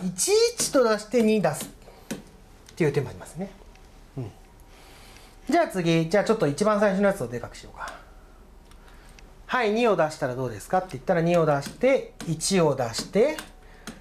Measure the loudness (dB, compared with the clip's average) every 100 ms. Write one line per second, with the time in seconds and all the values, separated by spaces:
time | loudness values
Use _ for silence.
0 | -4 -4 2 4 2 0 0 2 4 2
1 | 0 2 4 2 0 -2 -10 -16 -20 -18
2 | -14 -14 -14 -20 -20 -20 -12 -2 0 0
3 | -4 -8 -16 -12 -12 -14 -20 -20 -20 -20
4 | -16 -12 -12 -14 -20 -20 -20 -20 -20 -20
5 | -20 -20 -20 -14 -2 0 0 0 2 2
6 | 2 2 2 2 0 0 0 2 2 2
7 | 2 0 -4 -8 -10 -16 -18 -16 -16 -16
8 | -20 -20 -20 -20 -20 -20 -20 -20 -20 -20
9 | -20 -20 -20 -20 -6 -2 0 2 2 2
10 | 0 -2 -6 -4 -6 -8 -2 -2 -2 -6
11 | -2 2 4 4 4 0 -2 0 2 2
12 | 0 -10 -6 -4 0 2 2 0 -4 -6
13 | -2 2 2 0 -10 -20 -20 -20 -18 -18